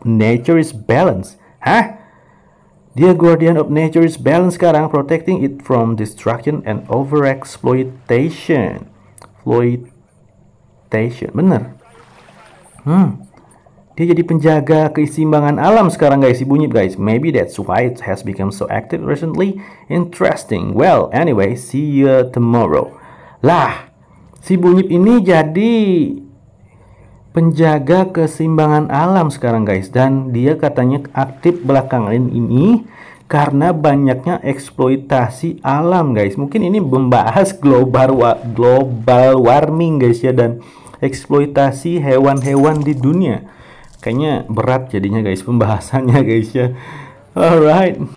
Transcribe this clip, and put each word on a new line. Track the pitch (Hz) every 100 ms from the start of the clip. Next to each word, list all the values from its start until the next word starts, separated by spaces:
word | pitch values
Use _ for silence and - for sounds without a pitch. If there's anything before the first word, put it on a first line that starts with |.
| 117
nature's | 110 110 120 123 165 160
balance. | 107 104 120 180 98 92 - _ _
Hah? | - 214 220 - _ _ _ _ _ _ _ _ _ 123
Dia | 175
guardian | 175 170 160 165 170
of | 151
nature's | 151 160 165 165 160
balance | 123 165 180 175
sekarang, | 175 151 156
protecting | 151 139 160 165 190
it | 135 139
from | - 127 113 110
destruction | 107 - - 120 - 151
and | 110 104 -
overexploitation. | - 139 147 139 135 - - 127 127 131 127 - 120 156 - - 151 92 50 - _ _ -
Exploitation, | - _ 127 120 120 123 - _ _ _ _ _ _ _ _ _ _ 110 110 120 - 117
bener. | 185 135 123 - _ - - - - - - - _ - 139
Hmm. | 175 175 - - _ _ _ _ _ _ -
Dia | 170 165
jadi |
penjaga | 170 165 156 156 139 156 156 156
keseimbangan | 147 - 156 151 147 147
alam | 160 226 190
sekarang, | - 147 139
guys, | 135 123
si | 131
Bunyip, | 139 151
guys. | 113 95 95
Maybe | 101 113 160
that's | 131 87 -
why | 95 92 123
it | 123 104
has | 95
become | 110 95 98
so | 98 -
active | 107 - 165
recently. | - 143 165 156 196 190 - - -
Interesting. | 160 170 - - 156 - 110 101
Well, | 98 170 143 87
anyway, | 131 165 113 98 120
see | - 131 151 139
you | 139 131 127
tomorrow. | 123 117 120 101 73 - - - - - -
Lah, | 139 170 131 - - _ _ _ - -
si | - 185
Bunyip | 175 180 190
ini | 170 196 240
jadi | 185 165 156 165 220 226 208 180 113 - - - _ _ - _ _ - - - -
penjaga | 165 165 147 160 151 135 180 190
keseimbangan | 180 156 - 160 160 151 151 156
alam | 139 170 190 160
sekarang, | - 123 113 107
guys. | 95 95
Dan | 127 131 135 131 120
dia | 131 156
katanya | 151 131 127 139 -
aktif | - 135 - 175 175
belakangan | 131 135 131 131 104 117 123
ini | 117 113 120 180 233 - - - - -
karena | 151 143 139 165
banyaknya | 165 147 139 139 127 175 175
eksploitasi | - 135 - - 131 135 135 135 117 - 165 160
alam, | 135 139 170 180 151
guys. | 110 101 98
Mungkin | 139 226 185
ini | 208
membahas | 156 127 127 120 110 147 196 -
global | 139 127 127 123 131
wa-, | 131 120 - 120
global | 110 120 131 135 120 117 123 131 131
warming, | 123 135 151 160 170 151
guys, | 123 117
ya, | 135 127
dan | 117 120 - - - -
eksploitasi | 135 135 - 143 143 143 139 135 170 170
hewan-hewan | 143 131 139 139 135 139 143 151
di | 147
dunia. | 135 131 170 175 98 - - - - - -
Kayaknya | - 120 151 135 -
berat | 110 110 131 127
jadinya, | 104 98 110
guys, | 107 92 -
pembahasannya, | 120 107 104 - 131 127 131 123
guys, | 113 110
ya. | 131 123 127 - - - - -
Alright. | 185 170 170 151 170 185 - 139